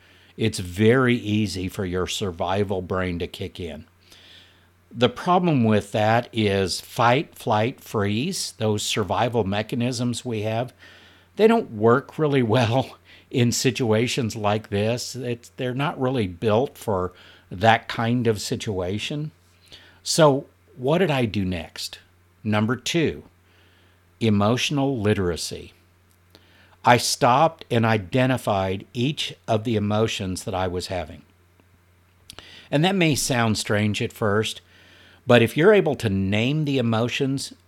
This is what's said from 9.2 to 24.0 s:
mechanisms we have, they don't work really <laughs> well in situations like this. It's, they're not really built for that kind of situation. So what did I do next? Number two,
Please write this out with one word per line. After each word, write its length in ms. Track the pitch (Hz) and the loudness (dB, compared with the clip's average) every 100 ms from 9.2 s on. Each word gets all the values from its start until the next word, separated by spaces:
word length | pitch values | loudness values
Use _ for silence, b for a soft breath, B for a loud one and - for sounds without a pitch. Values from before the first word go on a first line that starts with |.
| 120 117 | 0 0
mechanisms 800 | 95 101 107 127 123 120 123 113 | -2 -4 -4 -4 -4 -2 -4 -4
we 180 | 127 110 | -6 -6
have, 300 | 107 113 127 - B B B B B - | -4 -4 -6 -12 B B B B B 2
they 100 | 220 | 4
don't 240 | 233 - | 4 0
work 480 | 107 113 127 - - | 2 4 4 2 -4
really 240 | 151 139 | 0 2
<laughs> 120 | 117 127 | 2 2
well 420 | 110 127 120 - B B B | 2 0 -2 -8 B B B
in 220 | 131 120 | 0 2
situations 840 | - 135 117 120 107 123 - 110 | 2 0 0 2 2 2 -2 -4
like 340 | 113 104 107 - | -2 0 -2 -2
this. 460 | 101 110 120 - | -2 0 -2 -6
It's, 360 | 123 127 117 - - | -8 -8 -8 -10 -8
they're 180 | 123 | -4
not 260 | 123 151 160 | -2 -4 -2
really 260 | 131 135 98 | -2 0 -2
built 500 | 90 113 110 143 - | -2 2 2 0 -4
for 360 | - 95 90 B B B B | -4 -2 -2 B B B B
that 380 | 92 110 117 - | 2 4 4 0
kind 380 | - 117 123 117 | -4 0 0 0
of 140 | 104 | -2
situation. 920 | - 107 - 92 90 107 - 151 151 - _ B B B B B | -4 -6 -6 -4 -4 -6 -6 -6 -8 -12 _ B B B B B
So 440 | - - 151 135 - _ _ - | -2 4 4 4 -4 _ _ -6
what 220 | 127 170 | 0 2
did 120 | 180 | 2
I 140 | 139 | 0
do 200 | 120 101 | 0 -2
next? 540 | 92 85 78 - - - _ _ _ _ | -2 -4 -8 -12 -14 -14 _ _ _ _
Number 340 | 107 107 110 120 | -2 0 0 -2
two, 480 | - 170 131 71 - _ b b b b b b | -2 0 -2 -4 -14 _ b b b b b b